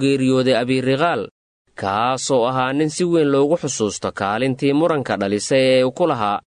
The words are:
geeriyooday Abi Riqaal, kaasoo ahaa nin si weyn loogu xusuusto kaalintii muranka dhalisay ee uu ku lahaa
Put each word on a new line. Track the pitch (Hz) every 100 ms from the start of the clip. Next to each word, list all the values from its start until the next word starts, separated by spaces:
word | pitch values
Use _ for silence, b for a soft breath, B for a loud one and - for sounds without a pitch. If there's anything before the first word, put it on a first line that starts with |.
geeriyooday | 135 139 131 131 127 117
Abi | 123 131
Riqaal, | 123 135 170 139 - _ _ _ _ -
kaasoo | 98 101 120 131 - 131 117
ahaa | 131 127
nin | 139 156
si | 156
weyn | 175 170 147
loogu | 139 143 165
xusuusto | 151 - 107 - 98 -
kaalintii | 98 107 135 131 139
muranka | 143 170 156 123 101
dhalisay | 101 104 - 135 131 131
ee |
uu | 127
ku | 127 175
lahaa | 131 104 101 -